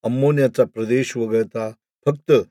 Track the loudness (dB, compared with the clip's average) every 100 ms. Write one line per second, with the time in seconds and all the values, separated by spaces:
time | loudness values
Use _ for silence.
0 | -4 0 2 2 0 0 -2 -2 -2 0
1 | -2 -4 -2 -2 -2 -6 -10 -12 _ _
2 | -4 -4 2 2 2